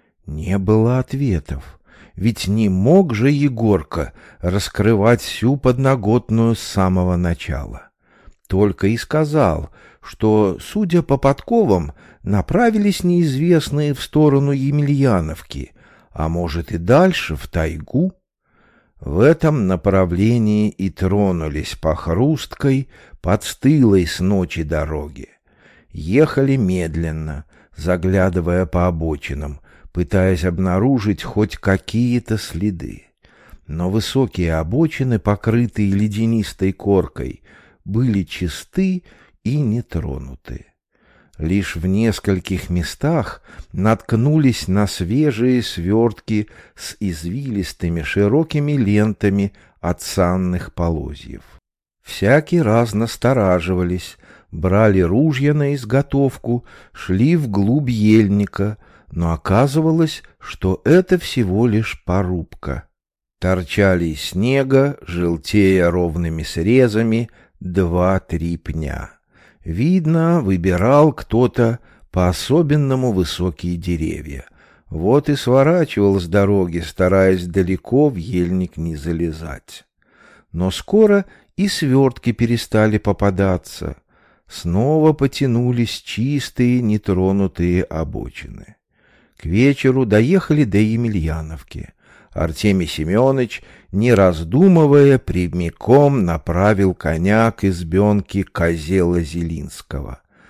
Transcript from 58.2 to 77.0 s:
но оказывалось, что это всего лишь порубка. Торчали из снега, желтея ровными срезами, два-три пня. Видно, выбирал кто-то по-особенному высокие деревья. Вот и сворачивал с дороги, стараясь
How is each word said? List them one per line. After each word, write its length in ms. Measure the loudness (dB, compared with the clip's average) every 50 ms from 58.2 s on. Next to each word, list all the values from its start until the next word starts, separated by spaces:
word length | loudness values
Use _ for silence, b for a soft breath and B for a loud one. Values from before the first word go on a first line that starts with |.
| 6 4 2 0 0 -2 -2 -4 -4 -4 -4 -8 b b b b b b
но 200 | -6 -4 -2 -2
оказывалось, 920 | -2 -4 -2 0 2 4 4 2 2 0 0 2 2 2 0 0 -2 -10 b b b b
что 440 | -18 -18 -14 -4 -2 -2 -2 0 2
это 340 | 4 4 4 4 4 0 -2
всего 480 | -2 -4 -2 -2 0 0 2 2 2
лишь 380 | 2 2 0 -2 -2 -8 -10 _
порубка. 840 | -2 -2 -2 0 -2 -4 -6 -6 -10 -14 -12 -10 -8 -8 -8 -10 _ _ _ _ _ _ _ _ _ _ _
Торчали 640 | -2 -2 -2 -2 -2 -4 0 2 2 4 4 2 0
из 160 | -2 -4 -6
снега, 760 | -10 -8 -4 -2 -2 0 0 0 0 2 2 2 2 2 -2 -6
желтея 880 | -12 -10 -6 -2 -2 -2 -2 -4 -6 -2 2 2 4 4 4 4 2 2
ровными 540 | 2 0 -2 -2 -2 -4 -4 -4 -4 -6 -8
срезами, 840 | -8 -6 -4 0 2 4 4 4 4 2 0 0 0 0 -2 -4 -6 b b b b b b
два-три 1000 | -12 -6 -2 0 0 0 2 0 0 2 0 -2 -4 _ -6 -6 -4 -6 -6 -8
пня. 540 | -8 -10 -8 -8 -8 -8 -8 -10 -12 -14 -18 _ b b b b b b b b b
Видно, 800 | -10 -4 -2 0 2 2 2 2 0 0 2 2 2 2 2
выбирал 720 | 2 0 0 0 0 0 0 2 2 4 6 6 4 4 2
кто-то 680 | -2 -8 -2 0 2 2 2 2 2 0 0 0 -2 b b b b b b
по-особенному 1000 | -2 0 2 2 0 -2 -2 0 0 0 2 2 2 0 2 0 0 0 0 0
высокие 640 | 0 0 -2 -2 -4 -4 -4 -4 -4 -6 -6 -6 -6 -6
деревья. 680 | -4 -4 -4 -4 -4 -6 -6 -8 -10 -14 -14 -16 -16 -20 b b b b b b b b
Вот 400 | -8 -2 0 2 2 2 2 0
и 60 | -2
сворачивал 840 | -2 0 2 2 4 4 4 2 2 0 -2 0 2 2 2 2 2
с 80 | 0 0
дороги, 520 | 0 2 2 2 2 0 0 -2 -4 -6
стараясь 640 | -8 -8 -4 0